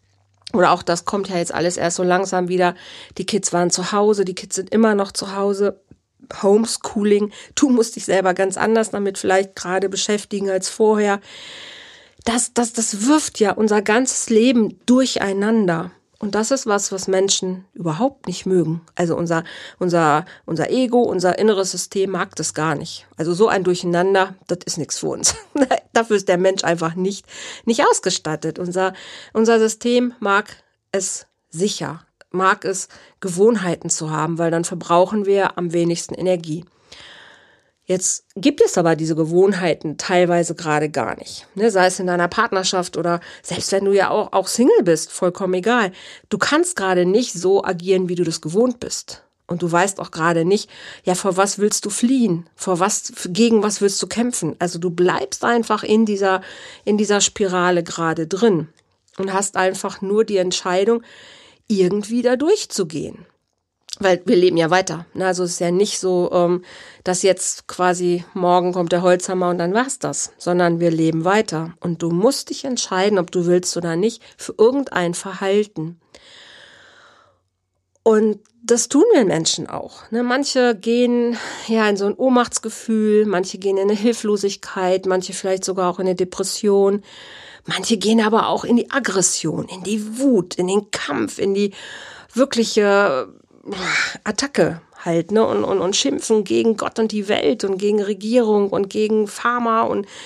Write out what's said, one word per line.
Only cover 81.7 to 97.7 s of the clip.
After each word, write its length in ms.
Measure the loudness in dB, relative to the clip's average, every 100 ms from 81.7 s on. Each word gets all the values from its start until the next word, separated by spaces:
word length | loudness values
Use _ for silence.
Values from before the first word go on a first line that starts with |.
| 2 2
in 80 | 2
so 80 | 0
ein 80 |
Ohnmachtsgefühl, 1120 | 0 2 4 2 -2 -8 -10 -2 0 4 4 4
manche 320 | 0 -2 -4
gehen 200 | -2 0
in 120 | 2
eine 40 |
Hilflosigkeit, 1120 | 2 0 0 0 0 -2 -6 -10 -4 0 0 0
manche 280 | -2 -2
vielleicht 320 | -6 -4 -2 -2
sogar 240 | -2 -2
auch 100 | -2
in 80 | -2
eine 80 | 0
Depression, 880 | -2 -4 -6 -2 2 4 4 2 -4 -20 -20 -20 -20 -16 -8
manche 320 | -6 -2 0
gehen 240 | 2 4
aber 260 | 4 2 0
auch 160 | -2
in 140 | 0 0
die 120 | 0
Aggression, 800 | -4 -2 0 0 -2 -4 -6 -8
in 160 | -10
die 340 | -6 -6 -6 -2
Wut, 360 | 2 2 2 -2
in 120 | 0
den 240 | 0 -2
Kampf, 480 | -6 -6 -4 -4 -2
in 140 | -2
die 200 | 0 -2 -4 -16 -16 -18 -20 -6
wirkliche, 920 | 0 0 0 -2 0 2 4 2 0 -6 -12 _ _
boah, 140 | -12 -8 -4 -2 -4 -6
Attacke 580 | -8 -6 -2 0 0 -2 -14 -10
halt, 360 | -2 -2 0
ne? 120 | 2 2
Und, 200 | 0 0
und, 140 | 0
und 160 | 0 0
schimpfen 500 | -2 -2 0 0 2
gegen 320 | 2 2 0
Gott 220 | -2 -2
und 120 | -2
die 160 | -2 -2
Welt 380 | 0 0 0
und 120 | -2